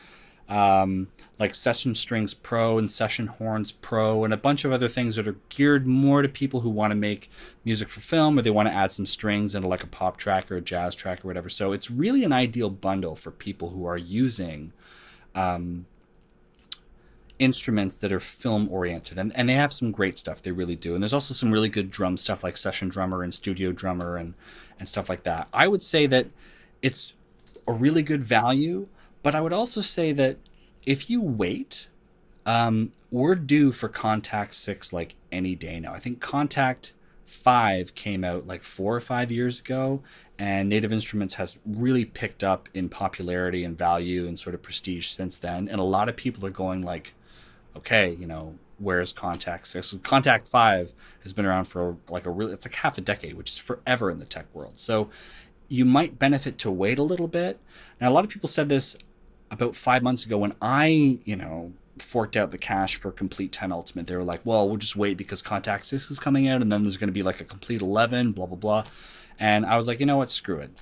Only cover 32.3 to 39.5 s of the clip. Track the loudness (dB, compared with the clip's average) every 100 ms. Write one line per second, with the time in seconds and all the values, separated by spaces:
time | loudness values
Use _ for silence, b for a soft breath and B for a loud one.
32.3 | _ 0 2 4 2 0 -6 -6 0 2
33.3 | 2 4 6 6 4 -4 -4 0 0 -2
34.3 | -4 -6 -8 -8 -8 -6 -6 -8 -10 -10
35.3 | -4 -2 -4 -8 -10 -10 -10 -10 -8 -4
36.3 | -2 0 0 0 -2 -10 -20 b b -20
37.3 | 0 4 6 4 2 -2 -8 -6 -4 -2
38.3 | -4 -6 -12 -12 -6 -2 -2 -2 -2 -2
39.3 | 0 -2